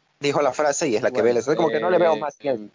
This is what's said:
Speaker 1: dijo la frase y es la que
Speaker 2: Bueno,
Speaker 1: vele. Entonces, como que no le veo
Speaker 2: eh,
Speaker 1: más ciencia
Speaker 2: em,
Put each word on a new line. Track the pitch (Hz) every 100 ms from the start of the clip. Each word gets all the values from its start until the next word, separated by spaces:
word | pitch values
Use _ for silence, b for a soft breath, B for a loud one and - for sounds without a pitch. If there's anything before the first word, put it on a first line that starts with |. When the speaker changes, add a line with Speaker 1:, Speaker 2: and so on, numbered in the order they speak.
| _ -
Speaker 1:
dijo | 143 139
la | 143
frase | 127 151 143 160
y | 107
es |
la | 107
que | 123
Speaker 2:
Bueno, | 113
Speaker 1:
vele. | 120
Entonces, | 113 165
como | 160
que | 151
no | 165
le | 175
veo | 170 151
Speaker 2:
eh, |
Speaker 1:
más | 147
ciencia | - 143 120
Speaker 2:
em, | 104